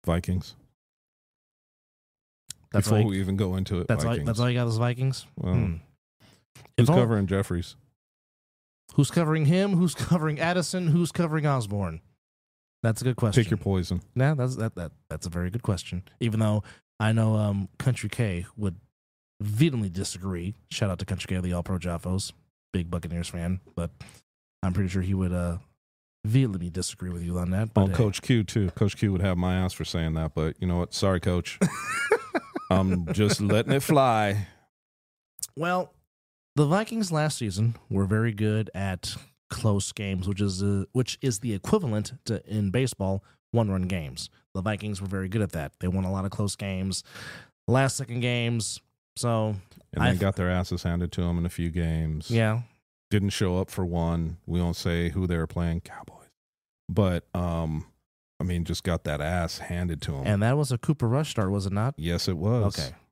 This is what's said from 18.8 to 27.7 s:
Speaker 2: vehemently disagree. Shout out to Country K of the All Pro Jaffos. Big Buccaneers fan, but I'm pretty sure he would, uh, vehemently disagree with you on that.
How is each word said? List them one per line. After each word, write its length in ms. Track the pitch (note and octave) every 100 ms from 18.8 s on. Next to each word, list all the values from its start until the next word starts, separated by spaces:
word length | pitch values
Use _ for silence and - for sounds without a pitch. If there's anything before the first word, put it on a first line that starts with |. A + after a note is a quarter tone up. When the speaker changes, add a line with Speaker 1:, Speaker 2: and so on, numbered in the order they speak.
| _ _ _ _ _ _
Speaker 2:
vehemently 480 | G#2 G#2+ D#3+ B2+ G2
disagree. 640 | F2 F#2+ F2+ F#2+ F2 F2 - _
Shout 200 | - G#2
out 80 | F2
to 60 | F#2
Country 220 | F2+ -
K 80 | F#2
of 80 |
the 100 | F2+
All 100 | F2
Pro 140 | F2 F#2
Jaffos. 520 | F2 E2+ F2+ F#2 - - _ _ _
Big 180 | F2+ E2+
Buccaneers 380 | F2 D#2+ E2+ E2+
fan, 300 | F2 E2+ F#2 - -
but 140 | E2+ - - - _ _ _ _
I'm 120 | F#2+
pretty 160 | F#2 F#2+
sure 120 | F#2
he 120 | F#2
would, 180 | F#2+ F#2
uh, 240 | F2+ F2 E2+ - _ _ _ _ _ G#2+
vehemently 440 | B2+ B2+ F#2+ F2
disagree 400 | F2 F2 - F2+
with 140 | F2
you 140 | F2 F2+
on 120 | F2
that. 220 | F#2+ A2